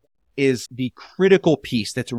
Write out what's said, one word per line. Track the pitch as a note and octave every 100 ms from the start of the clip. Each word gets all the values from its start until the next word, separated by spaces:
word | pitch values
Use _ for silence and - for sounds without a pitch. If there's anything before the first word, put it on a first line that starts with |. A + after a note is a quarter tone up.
| _ _ _ -
is | C3+ B2 -
the | B2 B2+ -
critical | - - F#3 F#3 F3 D3
piece | - A#2+ G2+
that's | B2+ -